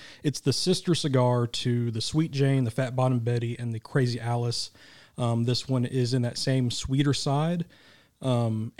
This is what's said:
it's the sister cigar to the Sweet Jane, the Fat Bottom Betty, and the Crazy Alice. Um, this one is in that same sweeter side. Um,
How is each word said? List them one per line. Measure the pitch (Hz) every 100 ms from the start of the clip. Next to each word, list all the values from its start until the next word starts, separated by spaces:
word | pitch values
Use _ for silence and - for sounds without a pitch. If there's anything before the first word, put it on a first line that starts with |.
| - -
it's | 151 -
the | -
sister | 127 - 185 -
cigar | 170 151 131 123 123 117
to | - 127 120 117
the | 110
Sweet | - 156 165
Jane, | 135 139 135
the | 120
Fat | - 127 131
Bottom | 127 123
Betty, | 117 120 120 120
and | 120
the | 110
Crazy | - 147 123 120
Alice. | 117 120 120 117 - - - - - -
Um, | 120 117
this | 117 120 -
one | 131
is | 120 131 123
in | 131
that | 120 120
same | - 131 123
sweeter | - - 135 143
side. | 131 - 143 160 175 170 - - - _ -
Um, | 131 120 117 110 110 -